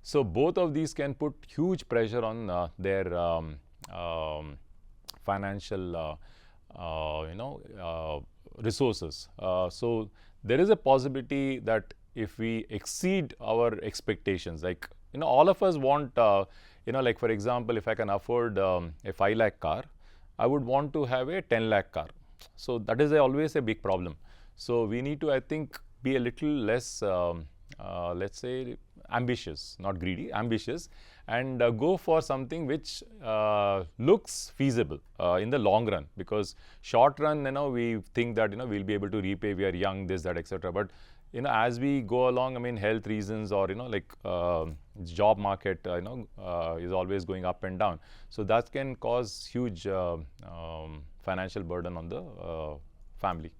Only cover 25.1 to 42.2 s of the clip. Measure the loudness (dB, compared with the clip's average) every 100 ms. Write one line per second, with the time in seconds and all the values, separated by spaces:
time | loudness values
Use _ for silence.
25.1 | -2 0 0 0 -6 -4 -10 -18 -6 0
26.1 | 2 0 0 0 2 2 0 -2 -4 0
27.1 | 2 2 0 -8 -16 -20 -14 -10 -6 -4
28.1 | -4 -6 -6 -6 -6 -6 -12 -16 -20 -4
29.1 | -2 0 -2 -4 -10 -14 -6 -4 -2 -2
30.1 | -2 -4 -4 0 -2 -2 -8 -8 -20 -20
31.1 | -16 -4 -2 -2 2 2 4 2 2 4
32.1 | 2 2 -4 -2 -4 -2 -2 -4 -14 -14
33.1 | -10 -2 2 4 4 4 2 -2 0 4
34.1 | 4 2 -10 -10 0 2 2 0 -4 -12
35.1 | 0 2 2 2 2 4 4 2 -2 -6
36.1 | -12 -4 -2 -4 -8 -20 -18 2 6 6
37.1 | 6 -2 0 -2 -2 -2 0 0 -2 -2
38.1 | -2 0 2 0 0 -4 -4 0 -2 0
39.1 | -2 -2 -2 -2 0 0 2 -2 -2 -2
40.1 | -2 -2 -4 -4 -6 -2 -2 -2 -6 -20
41.1 | -20 -12 -6 0 2 2 2 0 0 2
42.1 | 4